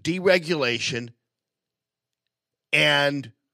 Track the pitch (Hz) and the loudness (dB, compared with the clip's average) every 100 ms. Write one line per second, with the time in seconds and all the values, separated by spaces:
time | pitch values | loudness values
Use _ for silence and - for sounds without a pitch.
0 | 147 175 185 185 160 165 123 117 - 120 | -6 -2 2 2 2 -2 0 -2 -4 -6
1 | 120 - _ _ _ _ _ _ _ _ | -8 -16 _ _ _ _ _ _ _ _
2 | _ _ _ _ _ _ - 147 151 143 | _ _ _ _ _ _ -4 0 2 4
3 | 143 143 120 _ _ | 2 -2 -8 _ _